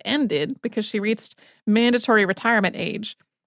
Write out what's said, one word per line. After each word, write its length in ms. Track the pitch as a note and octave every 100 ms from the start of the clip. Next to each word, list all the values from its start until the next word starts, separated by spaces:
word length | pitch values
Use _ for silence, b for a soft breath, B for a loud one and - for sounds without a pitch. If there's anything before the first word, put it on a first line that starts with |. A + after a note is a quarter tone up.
ended 580 | - C#4 B3+ D3 D3+ C4+
because 220 | A#3+ A#3
she 160 | G#3 G#3+
reached 360 | G3+ A3+ - b b b -
mandatory 600 | G#3+ A#3+ A#3+ A#3 A3 G3
retirement 500 | F#3+ A3+ A3+ F#3+ -
age. 400 | E3+ - G#3+ - _ _